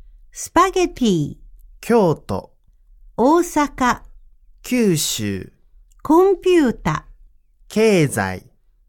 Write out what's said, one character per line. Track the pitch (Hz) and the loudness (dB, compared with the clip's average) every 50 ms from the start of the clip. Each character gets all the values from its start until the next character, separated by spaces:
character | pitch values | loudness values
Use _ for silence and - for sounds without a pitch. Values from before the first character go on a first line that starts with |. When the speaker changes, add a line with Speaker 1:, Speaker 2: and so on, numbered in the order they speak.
| - - - - - - | -20 -20 -20 -20 -20 -20
Speaker 1:
ス | - - - - | -18 -16 -16 -4
パ | - 320 359 381 | 0 0 0 2
ゲ | 359 381 349 349 | 0 0 -2 -2
テ | 349 - 247 | -2 -2 0
ィ。 | 220 185 160 147 - - - - - - - - - - - | 0 0 0 -2 -4 -8 -12 -18 -20 -20 -20 -20 -20 -20 -12
Speaker 2:
京 | - - 233 233 196 165 147 | -2 0 2 4 4 2 0
都。 | - - - 98 92 - - _ _ _ _ _ _ _ _ - - - - - | -2 -4 -8 -8 -8 -8 -12 _ _ _ _ _ _ _ _ -20 -20 -20 -12 -4
Speaker 1:
大 | - 226 277 320 349 | 0 2 4 4 2
阪。 | 339 349 - 311 294 277 - - 262 247 220 - - - - - - - - _ _ - - - | 2 0 -2 -2 -2 -2 -2 -4 -2 -2 -2 -4 -8 -16 -20 -20 -20 -20 -20 _ _ -20 -20 -20
Speaker 2:
九 | - - 247 247 226 196 170 | -10 -6 -2 0 2 2 0
州。 | 151 - - - - 107 104 98 92 - - - _ _ _ _ - _ _ _ _ - | 0 -2 -4 -6 -6 -6 -6 -6 -8 -10 -14 -18 _ _ _ _ -20 _ _ _ _ -2
Speaker 1:
コ | - 311 339 381 392 392 | 2 2 4 4 4 2
ン | 359 | 0
ピ | - 370 | 0 2
ュ | 359 339 294 233 | 2 2 2 2
ー | 214 | 0
タ。 | - - 185 156 - - - - - - - _ _ _ _ _ _ _ - | -2 -4 -4 -4 -4 -8 -14 -20 -20 -20 -20 _ _ _ _ _ _ _ -8
Speaker 2:
経 | - 214 220 220 202 175 151 135 | -2 0 2 2 4 4 2 2
済。 | - 107 98 95 92 92 - - _ _ _ _ _ _ _ | 0 -2 -4 -4 -6 -10 -12 -18 _ _ _ _ _ _ _